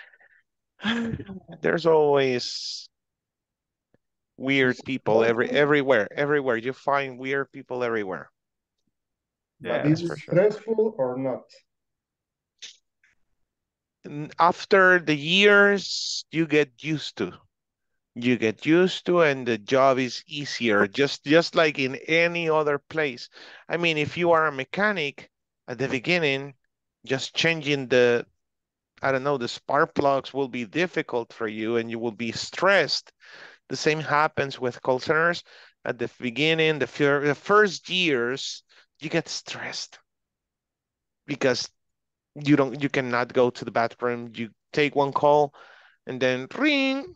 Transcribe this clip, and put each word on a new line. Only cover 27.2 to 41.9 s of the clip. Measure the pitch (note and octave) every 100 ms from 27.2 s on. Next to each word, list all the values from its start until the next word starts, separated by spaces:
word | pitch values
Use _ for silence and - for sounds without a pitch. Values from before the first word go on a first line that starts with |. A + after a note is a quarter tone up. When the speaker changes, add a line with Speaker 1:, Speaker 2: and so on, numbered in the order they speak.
| -
Speaker 1:
changing | - E3 E3 C#3 C#3+ B2+
the, | B2+ B2 A#2+ - _ _ _ _ _ _ _
I | C3+
don't | C3+
know, | C#3 C#3+
the | A#2+
spark | - - C3+ E3
plugs | - C#3+ C#3 -
will | C3 C3+
be | A#2+ A2+
difficult | D3 F3 - - A#2+ A#2
for | - A2+
you, | G#2+ A2 A#2
and | A2+
you | A#2
will | A#2
be | G2+ A#2
stressed. | A2 - - F#3 G3 C3+ - - _ - - - - -
The | C3+
same | D#3+ D#3
happens | C#3 D3 D#3 - C#3 C3
with | B2+ -
call | - B2+
centers. | - D#3 E3+ E3+ - - - _
At | - B2
the | A#2 -
beginning, | B2 A#2 D#3 D#3+ D#3+ D3+
the | C3
fir-, | - C#3+ C#3+ D3
the | C#3
first | - G#3 G#3 D3 -
years, | F3+ F3 C3 A#2+ C3+ - - - _ _ _
you | C#3
get | E3+ -
stressed | - - - - - - - _ _ _ _ _ _ _ _ _ _ _ _ -
because | C#3 C#3 A#2+ - _ _